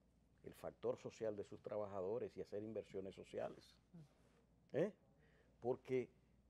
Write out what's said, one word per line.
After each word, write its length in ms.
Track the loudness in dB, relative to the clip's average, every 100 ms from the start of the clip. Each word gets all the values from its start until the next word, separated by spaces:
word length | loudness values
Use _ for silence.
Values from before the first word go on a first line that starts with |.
| -20 -20 -20 -16
el 80 | -16
factor 460 | -8 -8 -2 0 0
social 360 | -2 0 0 0
de 80 |
sus 180 | -4 -6
trabajadores 720 | -2 0 0 2 2 2 0 -4
y 60 |
hacer 200 | -4 -2
inversiones 520 | -2 -4 -2 -4 -4
sociales. 600 | -6 -6 -2 -2 -4 -14 -20 -18 -16 -16 -20 -20 -20 -20 -20 0
¿Eh? 180 | 4 4 2 -18 -20 -20 -20 -20 -2
Porque 480 | 0 2 4 4 2 -4 -20 -20 -20